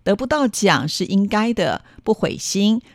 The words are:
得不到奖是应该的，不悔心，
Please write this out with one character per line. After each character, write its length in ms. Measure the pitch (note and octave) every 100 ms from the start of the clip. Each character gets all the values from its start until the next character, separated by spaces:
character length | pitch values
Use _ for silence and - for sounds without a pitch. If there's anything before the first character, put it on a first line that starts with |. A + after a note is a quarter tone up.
得 120 | - G3+
不 80 | B3+
到 200 | D4+ C4
奖 400 | - G3 C#3+ D3
是 160 | - F#3+
应 220 | G3 G3+
该 240 | G#3+ A3+
的， 300 | A3 D#3+ E2+ - -
不 100 | -
悔 240 | G#3+ F3+ -
心， 420 | - F#3+ G#3 A3+ -